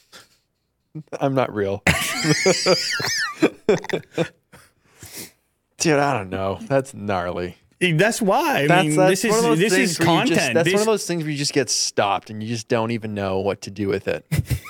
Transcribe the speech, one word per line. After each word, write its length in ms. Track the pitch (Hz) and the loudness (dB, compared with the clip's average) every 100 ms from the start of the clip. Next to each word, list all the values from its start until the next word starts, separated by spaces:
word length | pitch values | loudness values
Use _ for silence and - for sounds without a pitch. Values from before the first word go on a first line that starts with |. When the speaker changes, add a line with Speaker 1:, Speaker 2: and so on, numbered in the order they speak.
| _ - - _ | _ -20 -20 _
Speaker 1:
<laughs> 800 | _ _ _ _ _ 156 - 160 | _ _ _ _ _ -18 -12 -4
I'm 140 | 143 | 0
not 180 | 135 123 | 2 0
real. 300 | 104 98 98 - | 0 -2 0 0
<laughs> 1800 | - - - 160 147 190 180 185 - - - - - - - - - - 185 - 180 - - 170 _ _ - - _ _ _ - - - _ _ _ _ - | 0 -2 -2 0 2 2 2 2 0 0 -4 -4 -4 -6 -2 -2 0 0 0 0 -8 -6 -6 -6 _ _ -20 -20 _ _ _ -18 -16 -18 _ _ _ _ -4
Dude, 200 | 170 143 | 2 2
I 180 | 143 123 | 2 -2
don't 140 | 95 | -4
know. 280 | 95 95 95 | -4 -4 -4
That's 320 | 113 139 131 | -2 -2 -2
gnarly. 600 | 110 101 95 87 87 90 - _ - | -6 -4 -2 -2 -4 -6 -10 _ -2
Speaker 2:
That's 420 | 180 156 208 233 | 0 2 2 2
why. 400 | 196 233 311 262 | 0 2 2 0
I 40 | 143 | 2
Speaker 1:
That's, 200 | 175 151 | 4 4
Speaker 2:
mean, 80 | 151 | 4
Speaker 1:
that's 260 | 185 190 | 4 2
Speaker 2:
this 80 | 233 | 2
Speaker 1:
one 80 | 220 | 2
Speaker 2:
is, 60 | |
Speaker 1:
of 60 | 233 | 2
those 80 | 160 | 2
Speaker 2:
this 140 | 208 | 4
Speaker 1:
things 160 | 185 202 | 2 2
Speaker 2:
is 80 | 165 | 2
Speaker 1:
where 100 | 165 | 2
you 180 | 170 247 | 4 4
just, 40 | 196 | 2
Speaker 2:
content. 140 | 147 | 2
Speaker 1:
that's 100 | 117 | 2
Speaker 2:
This 80 | 165 | 2
Speaker 1:
one 60 | 196 | 2
of 60 | 220 | 2
those 200 | 202 - | 0 -2
things 180 | 170 | -4
where 60 | 151 | -4
you 60 | 143 | -2
just 160 | 143 | -2
get 160 | 143 123 | 0 0
stopped 600 | - - - 104 95 - | 0 -2 0 0 0 -4
and 120 | 107 | -10
you 60 | 110 | -6
just 200 | 117 - | -6 -2
don't 220 | 117 113 | 0 0
even 220 | 117 107 | -4 -6
know 260 | 104 98 95 | -4 -2 -2
what 200 | 98 90 | -2 -2
to 80 | - | -6
do 180 | 98 101 | -6 -2
with 200 | 98 - | -2 -2
it. 160 | 80 - - - - | -6 -2 -2 -2 -4